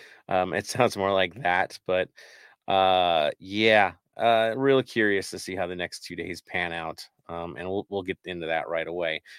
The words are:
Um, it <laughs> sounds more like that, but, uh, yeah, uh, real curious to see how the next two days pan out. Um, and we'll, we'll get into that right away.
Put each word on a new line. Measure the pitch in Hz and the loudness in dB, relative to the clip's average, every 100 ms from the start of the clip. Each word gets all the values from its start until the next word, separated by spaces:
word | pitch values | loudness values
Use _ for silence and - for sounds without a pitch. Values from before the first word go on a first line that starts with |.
| - - - | -20 -16 -2
Um, | 92 92 | 0 0
it | 85 - | -2 -2
<laughs> | |
sounds | 131 117 104 | 2 2 2
more | 98 | 0
like | 95 90 107 | 2 0 -2
that, | 87 90 85 - - | 0 0 0 -6 -2
but, | 92 90 - - - - _ - | -2 -2 -8 -20 -20 -20 _ 0
uh, | 95 95 92 87 82 76 - | 4 4 4 4 2 2 -2
yeah, | 92 104 110 107 95 - _ - | -6 2 6 6 4 0 _ -2
uh, | 117 113 113 123 | 2 4 2 0
real | 135 131 | 2 2
curious | 127 113 107 98 - | 2 2 2 2 -2
to | 95 | -10
see | - 92 | -8 -4
how | 90 | -4
the | 90 | -6
next | 85 - - | -8 -10 -14
two | 85 | -10
days | 85 85 | -10 -12
pan | - 90 87 | -8 -6 -6
out. | 82 82 78 - _ - | -6 -8 -10 -16 _ -12
Um, | 85 85 78 | -10 -8 -8
and | 92 | -6
we'll, | 101 - | -6 -4
we'll | 98 | -6
get | 92 90 | -6 -8
into | 87 87 80 | -10 -8 -4
that | 80 - | -4 -2
right | 82 82 | -4 -4
away. | 87 82 80 - | -4 -4 -4 -10